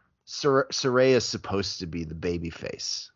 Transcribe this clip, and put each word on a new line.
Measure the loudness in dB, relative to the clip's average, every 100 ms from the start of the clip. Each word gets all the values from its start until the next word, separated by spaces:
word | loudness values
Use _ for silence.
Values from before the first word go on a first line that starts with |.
| _ _
Sar-, | -16 -2 2 4 2
Saraya | -2 2 4 6 6
is | 2
supposed | -6 -2 -2 -2 -6
to | -6
be | -6 -6
the | -4
babyface, | -2 -2 -4 -8 -10 -8 -8 -8 -10